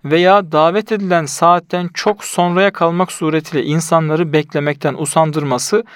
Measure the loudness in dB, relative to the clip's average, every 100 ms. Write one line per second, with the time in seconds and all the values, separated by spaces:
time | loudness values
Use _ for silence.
0 | -2 2 4 4 2 2 2 2 -2 -4
1 | 0 0 -2 0 2 2 0 -6 -6 -4
2 | -4 -4 -6 -2 0 2 0 2 0 0
3 | -2 -2 -2 -2 -2 -4 0 -2 0 0
4 | 2 0 0 0 -2 -4 -4 -2 -4 -4
5 | -2 0 0 0 -2 -4 -2 -2 -2